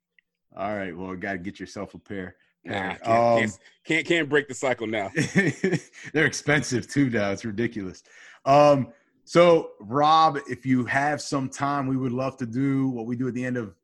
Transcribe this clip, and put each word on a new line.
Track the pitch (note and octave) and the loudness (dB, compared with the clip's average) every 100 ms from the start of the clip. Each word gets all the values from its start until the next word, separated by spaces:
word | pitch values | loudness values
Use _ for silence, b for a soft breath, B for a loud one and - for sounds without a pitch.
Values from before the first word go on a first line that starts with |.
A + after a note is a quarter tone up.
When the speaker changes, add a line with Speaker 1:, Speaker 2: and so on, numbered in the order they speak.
| _ _ _ _ _ - | _ _ _ _ _ -10
Speaker 1:
All | G2 G#2 | -8 -6
right. | F#2+ E2+ | -8 -10
Well, | F#2 F#2 | -10 -8
gotta | G2+ F#2 | -8 -8
get | F2+ - | -10 -12
yourself | F#2 G#2+ F#2+ | -14 -12 -12
a | F#2 | -14
pair. | _ G2+ F#2 - _ _ | _ -12 -12 -16 _ _
Speaker 2:
Nah, | - | -10
Speaker 1:
Pair. | G#2 F#2 F2 | -8 -6 -8
Speaker 2:
can't, | A#2+ | 0
Speaker 1:
Um, | A#2 A#2 A#2 | 2 4 4
Speaker 2:
can't, | A2 - b b - | 0 -6 b b -2
can't, | D#3+ D3 | -2 2
can't | E3+ D3 | 0 2
break | D3 C#3 | 0 0
the | |
cycle | B2+ C3+ B2 A2 | -4 -2 -2 -2
now. | A2 G2 | -4 -4
Speaker 1:
<laughs> | E3 D3 - F3+ - F#3 F3 - - - | -4 0 2 0 -2 -2 -2 -6 -20 -6
They're | D3 C#3+ | 0 0
expensive | - - D3 - A#2+ - | 0 0 0 0 -4 -2
too | D3+ C#3 | 0 0
now. | A2+ G2+ | 0 -2
It's | G2 | -4
ridiculous. | A#2 G2+ A#2 A2 F#2 F2 B B B B | -6 -4 -4 -4 -10 -12 B B B B
Um, | C3+ C#3+ D3 C#3+ A#2 b b _ | 4 6 8 6 0 b b _
so | _ E3 F3 E3 - - | _ 6 8 6 2 -14
Rob, | G#2 C3+ D3 D#3+ D#3+ C#3+ - | -4 2 4 6 4 2 -8
if | B2 C3 | -8 0
you | B2+ A2+ | 0 2
have | C#3 C#3+ D3 | 0 0 -4
some | - C#3+ C3 | -4 -4 -4
time, | - C#3 C#3+ C3 | -4 -4 -2 -2
we | C3+ | -4
would | C3 | -4
love | B2 C3 C3 | -4 -6 -6
to | A#2+ | -8
do | A#2 C#3 C3+ C3+ | -2 -2 0 -2
what | A#2+ A2+ | -4 -6
we | A#2+ | -4
do | C3 | -4
at | |
the | A#2+ | -4
end | B2+ B2 | -4 -6
of | G#2 - | -8 -14